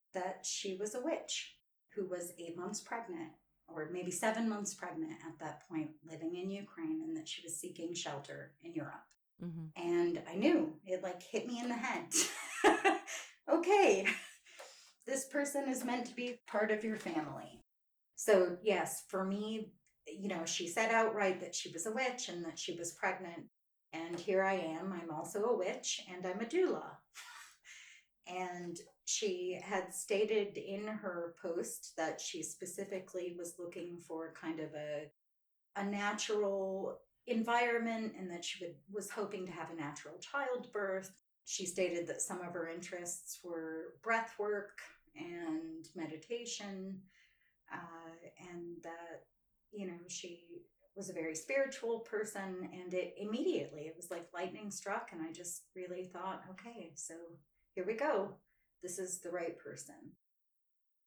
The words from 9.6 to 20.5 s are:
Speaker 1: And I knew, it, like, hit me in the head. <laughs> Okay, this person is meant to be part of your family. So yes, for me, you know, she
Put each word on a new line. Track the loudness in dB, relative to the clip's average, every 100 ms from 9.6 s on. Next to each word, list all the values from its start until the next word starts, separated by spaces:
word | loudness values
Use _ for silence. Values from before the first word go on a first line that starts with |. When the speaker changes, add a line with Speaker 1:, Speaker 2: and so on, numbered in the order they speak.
| -8 -2
Speaker 1:
And | 2 6 6 4 -2
I | 4
knew, | 8 8 6 -2 -2
it, | -2
like, | 0 -4
hit | -4 -2 -2
me | -2
in | -2
the |
head. | 0 0 -2 2 4 4 0 -6 6
<laughs> | 8 8 8 6 0 -8 -10 -12 4
Okay, | 4 8 10 10 10 6 2 -4 -16 -20 -16 -16 -18 -20 _ -2
this | -2 0
person | 0 2 2 2
is | 0
meant | 0 0 -2
to |
be | -2 -4 -4 -2
part | 2 4
of | 4
your | 2 0
family. | 0 0 0 -4 -8 -14 -20 _ _ _ _ -2
So | 8 10 10 6
yes, | 4 4 4 -2 -2
for | 0
me, | 2 2 0 -2 -4 -10 _ _ -12
you | -6 -2
know, | -2
she | 0